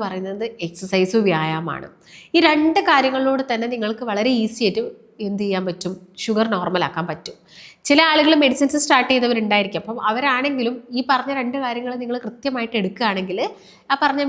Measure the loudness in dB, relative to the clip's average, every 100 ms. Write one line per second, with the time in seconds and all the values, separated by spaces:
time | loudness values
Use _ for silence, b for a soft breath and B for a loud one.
0 | -6 -6 -8 -6 -8 -8 -10 -8 -2 2
1 | 2 4 2 2 0 -2 -4 -8 -12 -18
2 | B B B 2 4 4 2 2 4 4
3 | 4 2 0 0 0 -4 -4 -2 -4 -4
4 | -4 0 2 2 0 0 0 0 -4 -8
5 | -20 -10 -6 -4 -2 -2 -2 -6 -6 -10
6 | -14 -10 -4 0 0 0 -2 -2 -2 -2
7 | -6 -8 -12 -20 _ B B B 2 4
8 | 6 6 4 6 4 4 2 0 2 2
9 | 4 2 2 0 2 2 0 -4 -8 -4
10 | -2 0 0 0 0 -2 -2 -4 -8 -4
11 | 0 0 0 -4 -4 -4 -4 -4 -6 -6
12 | -6 -6 -8 -8 -4 -4 -2 -2 -2 0
13 | -2 0 -4 -4 -4 -6 B B B 0
14 | 2 2